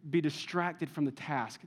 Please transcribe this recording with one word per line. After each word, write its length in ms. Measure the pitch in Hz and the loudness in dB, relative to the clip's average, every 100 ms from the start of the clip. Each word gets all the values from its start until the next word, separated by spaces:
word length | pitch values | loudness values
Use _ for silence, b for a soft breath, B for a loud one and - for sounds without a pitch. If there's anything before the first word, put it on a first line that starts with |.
| 151 | 0
be 120 | 165 | 4
distracted 680 | 151 - - 175 175 156 160 | 4 0 -2 0 0 -2 -4
from 160 | 156 | 0
the 60 | 139 | 0
task 500 | - - 139 117 - | 0 -2 -2 -2 -6